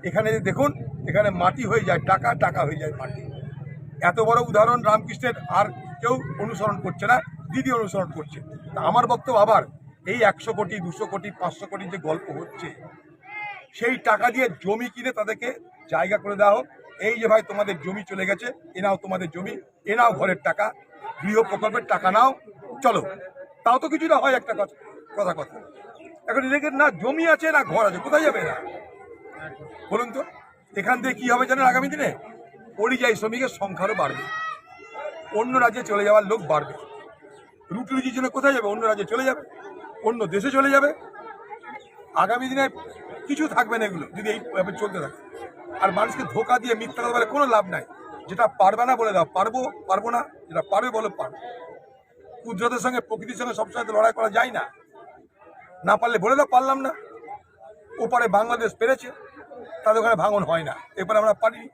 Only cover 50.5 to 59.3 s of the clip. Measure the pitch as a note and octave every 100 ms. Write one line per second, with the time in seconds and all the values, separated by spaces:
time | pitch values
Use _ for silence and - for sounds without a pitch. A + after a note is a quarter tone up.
50.5 | E3 G3 G3 B3 A3 G#3+ - - - -
51.5 | B3 - - - _ _ _ - - A3+
52.5 | F#3 A#3+ B3 B3 B3 - A3 A3+ A#3+ B3+
53.5 | G#3+ G#3+ A#3+ A3 G#3+ A3+ A3+ A3 F#3+ B3+
54.5 | G#3 - - _ - - - _ _ -
55.5 | - - - F3 G#3 A#3 A3 G3+ C4+ C#4
56.5 | B3+ C4+ C4+ C4+ - - - - - _
57.5 | _ - - - - A3+ A#3+ A3+ G3+ A#3
58.5 | A#3+ A3+ - A#3 C4 B3 - -